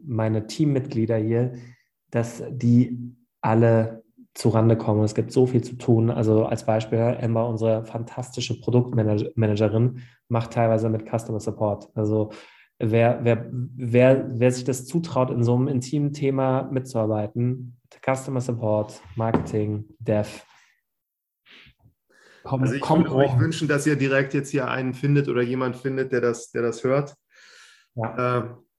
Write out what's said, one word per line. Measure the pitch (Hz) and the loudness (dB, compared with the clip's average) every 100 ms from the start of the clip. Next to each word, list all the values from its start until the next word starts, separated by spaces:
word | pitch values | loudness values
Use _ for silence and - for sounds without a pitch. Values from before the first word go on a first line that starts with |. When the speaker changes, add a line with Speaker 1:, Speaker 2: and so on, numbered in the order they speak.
| 151 | -6
Speaker 1:
meine | 110 110 110 107 | -2 0 0 -2
Teammitglieder | - 151 135 127 113 110 113 | 0 0 0 -2 -2 0 0
hier, | 107 117 127 127 - - _ _ _ | 0 0 0 -4 -16 -20 _ _ _
dass | 117 117 - - | -4 -4 -6 -10
die | 127 120 120 123 120 120 - _ _ | -2 4 4 4 0 -10 -16 _ _
alle | 117 113 117 113 113 - - _ - | 0 4 6 4 2 -4 -18 _ -20
zurande | - - 113 113 110 | -2 0 4 4 2
kommen. | - 104 107 | 2 2 2
Es | - | 0
gibt | 113 | -2
so | 135 127 | 2 4
viel | 127 | 2
zu | - 123 | -2 -4
tun. | - 113 113 | 2 2 2
Also | - 110 110 - | 0 2 2 2
als | 117 - | -2 0
Beispiel, | 110 113 120 117 127 | 0 0 0 0 0
Amber, | 120 113 120 | -2 0 -2
unsere | 110 113 110 113 | 0 0 0 -2
fantastische | 117 117 - 127 - 117 123 | -10 -10 -10 -10 -8 -6 -6
Produktmanager-, | - 123 123 113 107 104 135 - | 2 2 2 2 2 0 -2 0
Managerin, | 107 104 107 110 123 123 - _ - | 2 2 2 2 0 0 -16 _ -4
macht | 117 117 | -4 -2
teilweise | - 113 110 113 | 0 2 2 0
mit | 110 - | -2 -4
Customer | 120 120 110 | -6 -4 -6
Support. | 110 104 107 104 - - | -6 -4 -2 -4 -8 -4
Also | 107 107 107 - - _ _ - | 0 0 0 -6 -20 _ _ -6
wer, | 113 117 117 - | 0 4 4 2
wer, | 120 110 - | 0 0 -2
wer, | 127 123 - 120 123 127 135 131 117 | -8 -8 -8 0 6 6 6 2 2
wer | 123 | 2
sich | 127 - | 2 -2
das | 127 - | -4 -2
zutraut, | 170 170 127 127 | -4 -2 -2 0
in | 123 | 0
so | 117 123 | 2 2
einem | 135 | 2
intimen | 127 127 147 143 | -2 -2 -2 -2
Thema | 143 139 135 131 131 131 | -2 -2 0 0 0 -2
mitzuarbeiten, | 131 131 117 107 107 104 120 123 127 123 - _ - | -6 -4 -2 -2 -2 -4 -2 -2 -4 -10 -18 _ -10
Customer | - 131 135 131 | -4 -4 -4 -6
Support, | 120 117 110 107 107 - - - | -4 -4 -2 -2 -2 -8 -14 -6
Marketing, | 113 117 - 107 107 107 - - | -2 -2 -2 -4 -2 -4 -8 -10
Dev, | 113 104 101 - - _ _ _ _ _ _ _ _ _ _ - - _ _ _ _ _ _ _ | -2 0 -2 -8 -20 _ _ _ _ _ _ _ _ _ _ -20 -20 _ _ _ _ _ _ _
komm, | - 131 | -6 -2
Speaker 2:
Also | 131 139 | 0 -2
ich | |
Speaker 1:
komm | - 160 | 0 2
Speaker 2:
würde | 160 131 | 2 2
euch | 139 | 2
Speaker 1:
rum. | 127 | 4
Speaker 2:
wünschen, | 160 165 147 | 2 0 0
dass | 143 147 | 0 2
ihr | 139 | 2
direkt | 135 135 139 | 2 2 0
jetzt | 147 139 | -2 -2
hier | 143 123 | -2 -2
einen | 123 131 | -2 -4
findet | 127 143 143 139 | -2 2 2 2
oder | 123 | 0
jemand | 120 127 127 123 | -2 -2 -4 -4
findet, | 139 131 131 | -6 -4 -2
der | 123 | 0
das, | 120 117 - | 0 -2 -6
der | 120 | -4
das | 117 113 | -4 -2
hört. | 127 139 143 - _ _ - - - _ _ 120 | 0 0 -2 -8 _ _ -20 -20 -20 _ _ -8
Speaker 1:
Ja. | 113 127 123 123 | -6 -2 -2 -2
Speaker 2:
Äh, | 113 - _ | -4 -10 _